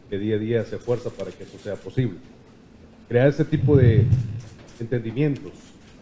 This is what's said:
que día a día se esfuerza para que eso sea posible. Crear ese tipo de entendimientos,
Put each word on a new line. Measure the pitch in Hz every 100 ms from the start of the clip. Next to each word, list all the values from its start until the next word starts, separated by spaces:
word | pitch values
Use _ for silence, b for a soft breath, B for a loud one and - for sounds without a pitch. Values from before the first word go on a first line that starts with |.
| -
que | 98
día | 104 107
a |
día | 110 117 107
se | 98
esfuerza | - 120 117
para | - 92
que | -
eso | 92 95
sea | 107 95
posible. | 95 131 123 85 - - - - - - - - -
Crear | 120 143
ese | 143 151
tipo | - - 143
de | 120 - - - - - - - - -
entendimientos, | 113 123 113 113 147 135 90 - - - - -